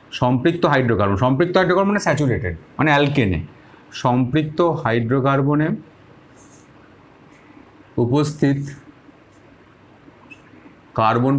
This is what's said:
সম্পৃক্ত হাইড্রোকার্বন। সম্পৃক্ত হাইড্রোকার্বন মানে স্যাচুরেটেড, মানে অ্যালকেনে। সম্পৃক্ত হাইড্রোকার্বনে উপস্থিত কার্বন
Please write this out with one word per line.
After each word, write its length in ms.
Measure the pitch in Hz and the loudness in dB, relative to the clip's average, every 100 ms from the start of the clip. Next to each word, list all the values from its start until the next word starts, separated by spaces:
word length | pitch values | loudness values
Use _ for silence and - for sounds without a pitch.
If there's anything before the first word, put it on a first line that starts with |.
| - - | -14 -4
সম্পৃক্ত 440 | 123 127 165 170 170 | 0 0 0 0 0
হাইড্রোকার্বন। 440 | 139 120 104 101 98 127 | 2 2 0 0 2 2
সম্পৃক্ত 280 | 135 175 185 | 2 2 2
হাইড্রোকার্বন 320 | 175 180 196 | 2 2 0
মানে 140 | 208 180 | 0 0
স্যাচুরেটেড, 500 | 147 135 - 87 82 - - | 0 0 -2 -4 -8 -10 -2
মানে 120 | 151 | 2
অ্যালকেনে। 460 | 143 147 147 104 85 - - - - - - | 2 2 0 0 -2 -6 -16 -20 -20 -20 -6
সম্পৃক্ত 560 | 131 127 123 151 151 165 175 156 | -2 0 0 -2 -2 0 0 0
হাইড্রোকার্বনে 840 | 113 117 113 135 135 139 139 147 160 220 - - - - - - - - - - - - - - - - - - - - - - | -2 -2 0 0 0 0 0 0 0 -4 -10 -20 -20 -20 -20 -20 -20 -20 -20 -20 -20 -20 -20 -20 -20 -20 -20 -20 -20 -20 -12 -4
উপস্থিত 560 | 120 143 151 - 139 143 143 - - - - - - - - - - - - - - - - - - - - - - - | 0 0 -2 0 0 0 -6 -14 -20 -20 -20 -20 -20 -20 -20 -20 -20 -20 -20 -20 -20 -20 -20 -20 -20 -20 -20 -20 -12 -2
কার্বন 360 | 110 117 131 | 0 2 2